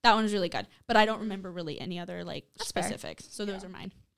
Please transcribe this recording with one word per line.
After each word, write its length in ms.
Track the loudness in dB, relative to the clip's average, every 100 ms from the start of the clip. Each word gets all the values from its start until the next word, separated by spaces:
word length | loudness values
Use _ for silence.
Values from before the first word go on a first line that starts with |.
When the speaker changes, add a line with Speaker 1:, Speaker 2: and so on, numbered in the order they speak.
Speaker 1:
That 100 | 8
one 80 | 8
was 100 | 4
really 160 | 2 0
good, 200 | -2 -6 -14 4
but 100 | 6
I 80 |
don't 140 | 6 2
remember 300 | -4 -6 -8
really 300 | -8 -8 -6
any 180 | -6 -6
other, 240 | -8 -8
like, 220 | -8 -10 -12 -10
Speaker 2:
That's 140 | -4
fair. 140 | -2
Speaker 1:
specifics. 420 | -2 -4 -10 -12 -16
So 140 | -8
those 180 | -6 -6
Speaker 3:
Yeah. 40 | -10
Speaker 1:
are 40 |
mine. 200 | -12 -14 -14 _